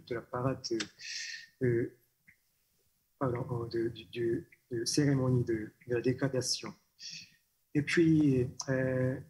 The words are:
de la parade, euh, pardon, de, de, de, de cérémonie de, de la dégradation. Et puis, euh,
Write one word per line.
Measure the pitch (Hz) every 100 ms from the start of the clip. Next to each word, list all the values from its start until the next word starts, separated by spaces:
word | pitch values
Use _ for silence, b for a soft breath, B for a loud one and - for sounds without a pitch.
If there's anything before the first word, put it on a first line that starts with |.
| -
de | 117
la |
parade, | - 123 131 131 - 113 104 - B B B B B _
euh, | 127 117 - - _ _ _ _ _ _ _ _ _ _ _ _
pardon, | 135 120 - 120 117
de, | 117 113
de, | - -
de, | 120 117 117 - _ _
de | 117 117
cérémonie | - 143 135 127 123 120
de, | 110 110 - -
de |
la | 120
dégradation. | 123 123 135 131 - - 110 - _ _ B B B B _ _ _ 147
Et |
puis, | 143 175 165 156 147 127 123 - -
euh, | 131 131 127 127 143